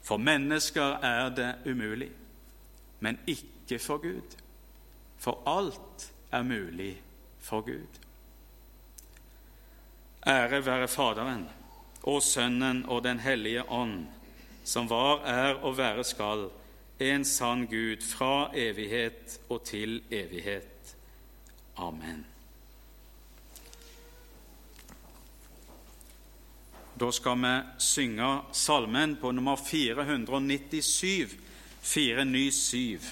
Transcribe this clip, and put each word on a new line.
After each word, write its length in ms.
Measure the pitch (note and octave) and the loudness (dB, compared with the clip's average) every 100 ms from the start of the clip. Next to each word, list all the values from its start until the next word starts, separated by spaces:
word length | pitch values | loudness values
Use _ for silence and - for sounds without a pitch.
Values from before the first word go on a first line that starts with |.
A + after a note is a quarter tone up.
For 160 | - G#2 | 0 2
mennesker 800 | B2+ D3+ C#3 D#3 D3+ E3 C#3+ C#3 B2+ | 6 4 4 2 2 2 2 2 2
er 240 | A#2+ C3 | 2 0
det 260 | B2+ B2 B2+ - | 0 -2 -2 -4
umulig, 460 | B2+ A2 A2+ C3+ - - - - - - - - - | -2 -2 -4 -8 -12 -20 -20 -20 -20 -20 -20 -20 -4
men 200 | G#2+ A#2+ - | -4 -2 -2
ikke 520 | D3 - - - A#2 | -4 -6 -20 -6 -6
for 220 | - D3 | -2 -2
Gud. 360 | E3 F#3 - - - - - - - - - - | -2 -6 -10 -18 -20 -20 -20 -20 -20 -20 -20 -6
For 240 | - - - | -4 -2 0
alt 680 | E3+ F#3+ - - - - - - | 0 0 -6 -16 -16 -16 -16 -4
er 120 | B2 | -2
mulig 580 | B2 A#2 F2+ E2+ G2 F2+ - - - - | 0 -2 -4 -8 -8 -10 -16 -20 -20 -18
for 220 | - A2 | -4 -4
Gud. 380 | A2 C3 D#3+ - - - - - - - - - - - - - - - - - - - - - - - - | -4 -8 -10 -18 -20 -20 -20 -20 -20 -20 -20 -20 -20 -20 -20 -20 -20 -20 -20 -20 -20 -20 -20 -20 -20 -2 4
Ære 400 | C3+ A#2+ C#3 C3 | 6 6 2 2
være 220 | B2+ B2+ | 2 0
Faderen 640 | - B2+ G#2+ B2+ B2 D#2+ - - - - - | 2 2 2 -2 -2 -6 -12 -20 -20 -20 -6
og 200 | - C#3+ | 0 4
Sønnen 600 | C#3 - A#2+ B2 C3 B2+ B2 | 4 4 2 2 2 0 0
og 180 | A#2+ | 0
Den 160 | B2 A#2+ | 0 0
hellige 460 | A#2+ B2+ G#2+ A#2 - | 0 0 0 -2 -2
ånd, 380 | A#2+ A#2+ G2 D2+ - - - - - | -2 -2 -4 -8 -12 -20 -20 -20 -12
som 260 | - A#2+ A#2 | -2 -2 2
var, 360 | A#2 C3+ D3 C#3+ | 4 6 4 2
er 260 | B2 C3+ | 2 4
og 240 | C3+ C#3+ C3 | 2 0 2
være 260 | B2+ G#2+ | 2 2
skal, 440 | B2 - G#2 G#2+ F#2+ - - - - - | -2 -2 0 0 -2 -8 -20 -20 -20 -2
en 260 | C3+ C#3 C#3 | 2 2 2
sann 420 | - A#2+ B2 A#2 | 2 2 0 0
Gud 340 | A2 A2+ G#2+ | 0 -2 -2
fra 480 | - - C3 C#3 C#3+ - | -6 0 2 2 0 0
evighet 840 | A#2 G2+ G#2 A#2 A2+ - - - - | -2 -2 -2 -2 -2 -4 -16 -16 -6
og 140 | A#2+ - | -6 -4
til 340 | G#2 G#2+ A2+ - | -6 -4 -6 -4
evighet. 840 | A2 F2 F2 F#2+ G2+ - - - - - - - - - - - - | -6 -4 -6 -6 -6 -8 -20 -20 -20 -20 -20 -20 -20 -20 -20 -20 -8
Amen. 480 | F2 D#2+ D#2 D#2+ - - - - - - - - - - - - - - - - - - - - - - - - - - - - - - - - - - - - - - - - - - - - - - - B2 | -8 -6 -10 -10 -14 -20 -20 -20 -20 -20 -20 -20 -20 -20 -20 -20 -20 -20 -20 -20 -20 -20 -20 -20 -20 -20 -20 -20 -20 -20 -20 -20 -20 -20 -20 -20 -20 -20 -20 -20 -20 -20 -20 -20 -20 -20 -20 -20 -20 -20 -18 -2
Da 120 | A#2+ | 0
skal 260 | A#2+ C3 B2 | 2 2 2
vi 140 | B2 B2+ - - | 4 2 0 -2
synge 640 | - - C3 A2 B2+ C#3 - | 0 2 0 2 0 0 -2
salmen 640 | - - D3+ A2 A#2+ D#3 D3 | -2 4 4 4 2 2 2
på 120 | B2+ | 0
nummer 240 | B2+ B2+ C#3 | 0 2 0
fire 480 | C#3 D#3+ B2+ A#2+ | 0 2 2 2
hundre 320 | C#3+ C#3+ A2 C3+ | 0 0 0 0
og 120 | C#3 | 2
nittisju, 800 | C#3 C#3 D#3 D3 - F#3 F#3+ A#2 - - - - - | 0 -2 -2 2 2 2 0 0 -6 -18 -18 -18 -10
fire 440 | - - C#3 A#2 C3+ | -2 4 4 4 4
ny 240 | C3 C#3 | 4 2
syv. 520 | C3 - B2 B2 F#2 - | 2 0 0 -2 -4 -8